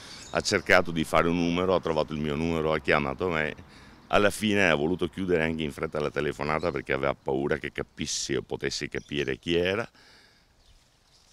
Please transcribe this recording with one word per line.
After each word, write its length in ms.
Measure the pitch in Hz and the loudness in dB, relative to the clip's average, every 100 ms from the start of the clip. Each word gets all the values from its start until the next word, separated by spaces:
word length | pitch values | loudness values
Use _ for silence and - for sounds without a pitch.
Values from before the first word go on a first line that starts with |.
| - - - | -18 -18 -4
Ha 100 | - | -4
cercato 520 | - 101 - 92 92 | 0 0 6 6 6
di 100 | 82 | 0
fare 260 | 76 80 82 | 2 4 4
un 80 | 85 | 4
numero, 380 | 85 85 92 | 2 2 2
ha 60 | 90 | 2
trovato 340 | 85 78 73 | 2 0 -2
il 60 | 78 | -2
mio 160 | 76 71 | -2 -2
numero, 360 | 82 82 78 | -2 0 0
ha 60 | 80 | 0
chiamato 500 | 85 78 69 67 92 | 2 0 0 -2 -2
me. 260 | 80 76 - - - - - - | -2 -4 -6 -16 -20 -20 -20 0
Alla 240 | 98 104 | 4 4
fine 400 | - 107 101 95 | 2 0 4 4
ha 40 | 78 | 4
voluto 320 | 76 87 87 | 2 0 -4
chiudere 340 | - 95 87 | -4 0 2
anche 220 | 80 80 | 2 -2
in 80 | 78 | -6
fretta 280 | 71 80 78 | -6 -6 -4
la 100 | 73 | -4
telefonata 600 | 69 71 71 73 78 87 | -2 -4 -4 -2 -2 -2
perché 220 | 69 64 | -4 -4
aveva 220 | 67 69 | -2 0
paura 440 | 62 - 67 71 73 | -2 -4 -2 -2 -2
che 140 | 69 | -4
capissi 640 | - - - 76 - - 65 | -8 -10 -8 -6 -6 -4 -4
o 60 | |
potessi 460 | - - 71 - 71 | -4 -6 -6 -6 -8
capire 500 | 67 - 71 65 65 | -10 -6 -4 -4 -4
chi 180 | - 85 | -2 0
era. 300 | 87 101 - - - - - _ _ _ _ - _ _ _ _ _ | 0 -2 -6 -14 -20 -20 -20 _ _ _ _ -20 _ _ _ _ _